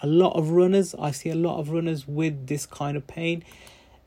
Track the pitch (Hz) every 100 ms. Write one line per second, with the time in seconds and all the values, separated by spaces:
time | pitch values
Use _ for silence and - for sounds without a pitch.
0 | 143 160 180 - 156 170 180 196 190 -
1 | 151 143 165 160 170 - 151 165 165 156
2 | 139 147 160 143 127 147 - - 143 143
3 | - - 165 170 - - - - _ _